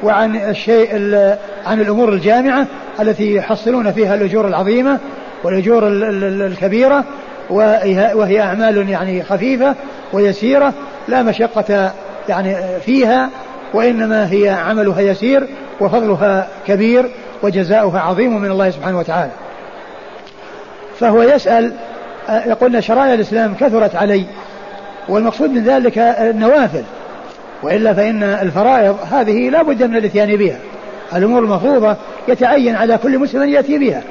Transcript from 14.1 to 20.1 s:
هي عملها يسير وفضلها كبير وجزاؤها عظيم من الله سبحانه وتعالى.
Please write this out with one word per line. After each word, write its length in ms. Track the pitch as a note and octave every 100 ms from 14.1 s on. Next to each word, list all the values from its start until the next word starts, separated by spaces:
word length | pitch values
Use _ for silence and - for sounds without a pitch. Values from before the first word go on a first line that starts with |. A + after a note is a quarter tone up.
| A3 G3
هي 180 | G3 G3+
عملها 520 | F#3+ E3 A3 G3+ F3
يسير 460 | G3+ F#3+ A3 C4+ C4+ - - -
وفضلها 680 | G3+ A#3 A3+ F3+ G3+ F#3+ F#3 - -
كبير 420 | G3 A3 A#3+ B3+ - - -
وجزاؤها 560 | G#3 F#3 F3 G#3+ G#3 F3
عظيم 420 | F3 F3+ B3 A3
من 100 | G3+
الله 180 | F#3+ F#3+
سبحانه 300 | E3 E3+ F3+
وتعالى. 320 | E3+ E3 D3 - - - - - - - G3+